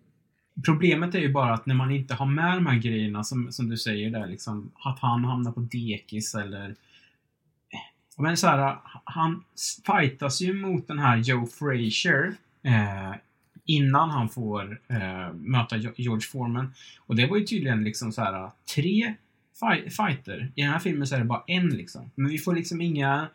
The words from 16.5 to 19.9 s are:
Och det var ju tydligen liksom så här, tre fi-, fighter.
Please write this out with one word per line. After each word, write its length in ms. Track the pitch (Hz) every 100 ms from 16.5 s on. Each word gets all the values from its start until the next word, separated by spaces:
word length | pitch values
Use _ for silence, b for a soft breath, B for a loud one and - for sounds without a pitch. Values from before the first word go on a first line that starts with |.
| 120 131 B B B
Och 160 | B 113
det 100 | 127
var 100 | 208
ju 60 | 208
tydligen 380 | 214 135 110
liksom 280 | 107 - 113
så 100 | 110
här, 280 | 101 95 92 - - 151
tre 380 | 165 208 233 214 _ _ _ -
fi-, 300 | 226 165
fighter. 640 | -